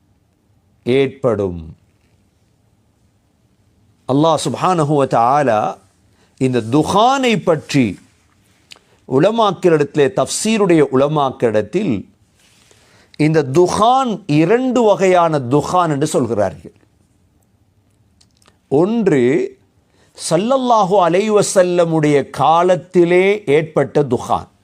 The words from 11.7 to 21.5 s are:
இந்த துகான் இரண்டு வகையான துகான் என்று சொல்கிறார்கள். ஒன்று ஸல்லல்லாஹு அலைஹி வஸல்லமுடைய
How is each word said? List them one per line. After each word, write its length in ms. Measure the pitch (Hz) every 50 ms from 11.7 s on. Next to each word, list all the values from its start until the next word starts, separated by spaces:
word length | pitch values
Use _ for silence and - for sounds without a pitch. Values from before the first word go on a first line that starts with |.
| - 180 214 170 113 92 - - _ _ _ _ _ _ _ _ _ _ _ _ _ _ _ _ _ _ _ _ _
இந்த 260 | - 147 156 156 160 143
துகான் 800 | 131 131 170 180 180 - - 208 233 254 262 269 240 202 - -
இரண்டு 560 | - 151 151 165 170 220 247 262 262 233 254
வகையான 580 | 233 208 190 156 196 185 180 175 170 165 160 143
துகான் 500 | 123 117 135 147 - - 180 180 175 160
என்று 180 | 147 135 147
சொல்கிறார்கள். 680 | 151 - 170 127 107 117 104 101 92 78 85 - - - _ _ _ _ _ _ _ _ _ _ _ _ _ _ _ _ _ _ _ _ _ _ _ _ _ _ _ _ _ _ _ _ _ _ _ _ _ _
ஒன்று 920 | _ 135 143 175 202 226 240 214 180 160 135 120 123 139 180 - - - _ _ _ _ _ _ _ _ _ _ _ _ - - -
ஸல்லல்லாஹு 640 | 165 165 202 240 269 269 254 247 233 220 202 170
அலைஹி 380 | 202 202 175 165 170 190 214 220
வஸல்லமுடைய 1000 | 208 202 185 -